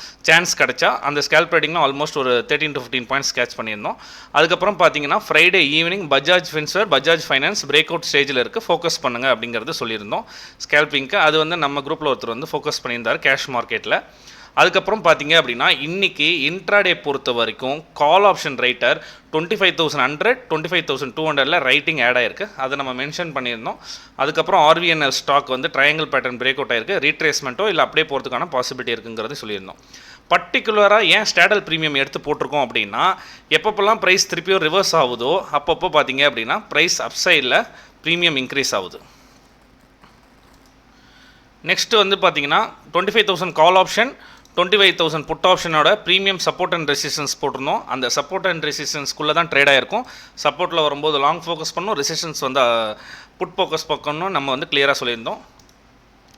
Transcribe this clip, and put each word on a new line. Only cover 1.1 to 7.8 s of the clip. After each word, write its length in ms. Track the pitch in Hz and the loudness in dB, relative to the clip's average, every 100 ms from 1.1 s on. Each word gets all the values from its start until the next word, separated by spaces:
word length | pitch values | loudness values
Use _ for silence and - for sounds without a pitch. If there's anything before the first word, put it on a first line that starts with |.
| 143 139 | -4 2
ஸ்கேல்ப் 240 | 156 170 | 2 4
ட்ரேடிங்ல 320 | 165 151 170 139 | 0 0 0 -2
almost 300 | 139 151 147 | -2 -6 -2
ஒரு 100 | 127 120 110 | 0 0 0
தர்டீன் 240 | 147 156 139 | -2 -2 -6
to 60 | 117 | -6
ஃபிஃப்டீன் 240 | 127 113 | -6 -2
பாயிண்ட்ஸ் 220 | 135 135 - | -2 -2 -2
கேட்ச் 160 | 123 - | -4 -4
பண்ணியிருந்தோம். 380 | 113 104 135 240 - - - 143 | -8 -8 -8 -10 -14 -20 -2 2
அதுக்கப்புறம் 400 | 165 175 190 180 | 4 2 0 2
பாத்தீங்கன்னா 360 | 165 147 143 202 - | 2 2 -2 -2 2
ஃப்ரைடே 340 | 156 175 185 143 156 | 4 6 4 2 2
ஈவினிங் 260 | 170 196 160 139 | 0 -2 0 0
பஜாஜ் 340 | 147 180 160 151 | 2 0 0 -6
ஃபின்சர்வ், 340 | 151 185 214 135 | -4 -2 0 2
பஜாஜ் 280 | 147 165 - | 2 0 0
ஃபைனான்ஸ் 340 | 135 156 202 139 | 0 0 -4 2
பிரேக் 180 | 147 | 2